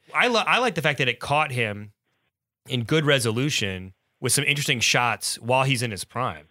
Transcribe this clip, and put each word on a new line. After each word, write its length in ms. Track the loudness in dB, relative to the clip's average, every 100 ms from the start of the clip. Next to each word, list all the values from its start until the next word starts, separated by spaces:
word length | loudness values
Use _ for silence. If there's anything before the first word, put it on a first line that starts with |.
| -4
I 140 | 0 2
lo-, 160 | 2 2
I 140 | 2
like 160 | 0 0
the 60 |
fact 180 | 0 0
that 80 | -2
it 120 | -2
caught 320 | 0 0 0
him 420 | -2 -4 -6 -12 _ _ _ _ _ _ _ -6
in 160 | -4
good 220 | 0 2 4
resolution 880 | 2 2 0 0 -2 -4 -6 -12 -18 _ -6
with 120 | -2
some 100 | 0
interesting 360 | 2 0 0 0
shots 580 | 2 2 2 0 -4 -4
while 240 | 0 2
he's 180 | 2 0
in 80 | -2
his 140 | -6
prime. 420 | -8 -4 -4 -6 -16